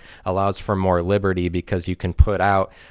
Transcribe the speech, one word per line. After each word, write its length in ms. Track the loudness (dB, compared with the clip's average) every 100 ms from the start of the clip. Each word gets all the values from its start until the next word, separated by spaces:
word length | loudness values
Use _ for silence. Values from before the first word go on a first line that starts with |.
| -20 -12
allows 360 | -6 -2 -2 -2
for 160 | -4 -2
more 260 | 2 0
liberty 460 | 2 0 0 -2 -2
because 400 | -4 -4 -6 -4
you 80 | -6
can 160 | 0
put 280 | 4 4 4
out 320 | 2 2 -2 -8 -20